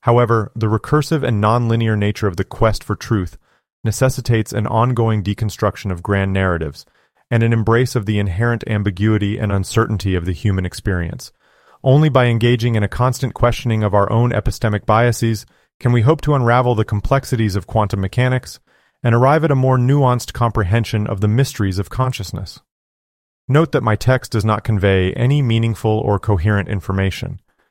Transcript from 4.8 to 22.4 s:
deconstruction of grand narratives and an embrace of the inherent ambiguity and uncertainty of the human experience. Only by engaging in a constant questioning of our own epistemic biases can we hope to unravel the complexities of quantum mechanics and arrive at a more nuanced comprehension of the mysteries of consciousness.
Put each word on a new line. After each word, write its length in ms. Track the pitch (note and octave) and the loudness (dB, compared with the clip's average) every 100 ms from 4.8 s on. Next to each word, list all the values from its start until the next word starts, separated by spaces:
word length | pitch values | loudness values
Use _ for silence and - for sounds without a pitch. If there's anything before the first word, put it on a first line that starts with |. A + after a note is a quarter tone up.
| A#2+ A#2+ A2+ A2 | 0 2 0 0
deconstruction 720 | F#2+ G2+ G#2+ - G#2+ - G2+ | -2 -2 -4 -2 -2 -2 -6
of 100 | F2 | -6
grand 300 | E2+ G2 F#2+ | -2 0 0
narratives 520 | F#2+ F#2+ F2 D#2 C#2+ - _ _ _ _ | 0 0 0 -4 -10 -20 _ _ _ _
and 100 | A#2 | 0
an 120 | A2+ | 2
embrace 420 | A#2 A2 A2+ B2+ B2+ | 2 2 2 2 -2
of 100 | G2+ | -2
the 140 | G#2 | -2
inherent 460 | G2+ F2 A#2 A#2 - | -2 0 -2 -2 -2
ambiguity 720 | G#2+ G2+ F2+ G#2+ G#2+ G2+ G#2+ | -2 -2 0 2 2 0 -2
and 120 | G#2 | -2
uncertainty 640 | G2 F#2 - A2+ G#2 G2+ | -2 -2 0 0 0 -2
of 120 | F#2 E2+ | -2 -2
the 80 | |
human 320 | F#2 G#2 F#2+ F2+ | -2 0 0 -2
experience. 680 | - - F#2 E2 F2 - _ _ _ _ _ B2 | -6 -4 -4 -4 -8 -14 _ _ _ _ _ 2
Only 240 | C#3 D#3 | 4 4
by 160 | C3 B2 | 4 2
engaging 500 | A2+ A#2 B2 A#2+ A2+ | 2 2 2 0 0
in 80 | |
a 60 | G2+ | -2
constant 440 | - B2 B2+ C3 | 0 -2 -2 -6
questioning 480 | - A#2+ A#2 A#2+ A2 | 0 0 0 -2 0
of 120 | G#2+ | 2
our 180 | G2+ G2 | 2 2
own 200 | A2+ A#2+ | 2 2
epistemic 540 | G#2 - - A#2 G#2 - | 0 -2 -2 -2 -2 2
biases 600 | A2 A#2+ A#2 A#2 G#2+ - _ _ _ | 2 2 2 -2 -2 -6 _ _ _
can 140 | B2 | 0
we 80 | A#2+ | 2
hope 180 | A2+ D#3+ | 4 2
to 120 | - D3 | 2 2
unravel 400 | A#2+ A#2+ B2 A2+ | 4 2 2 0
the 80 | |
complexities 720 | A2 G#2 - C3+ - A#2+ A2 F#2+ | 0 -2 0 0 0 -2 0 -2
of 100 | - | -4
quantum 360 | A2 G#2 G2 | -2 0 -2
mechanics 580 | F#2+ - B2+ B2+ - - _ _ _ _ | -4 0 0 0 -6 -20 _ _ _ _
and 120 | B2 A#2 | 0 4
arrive 300 | C3 D#3 D#3 | 4 2 2
at 60 | |
a 40 | C#3 | 0
more 220 | C3 B2+ | 2 2
nuanced 560 | B2 C#3+ C3+ A#2+ - | 2 2 2 0 -4
comprehension 720 | - A#2+ G#2+ G2 A#2 A2 A2 G#2+ | -2 -2 0 0 0 0 -2 -4
of 140 | G#2 | -2
the 80 | G#2 | 0
mysteries 500 | A2 C#3 - G2+ F#2 | 2 0 -2 -2 -2
of 100 | G2+ | -6
consciousness. 720 | - B2+ - F#2 - | -4 -4 -4 -8 -10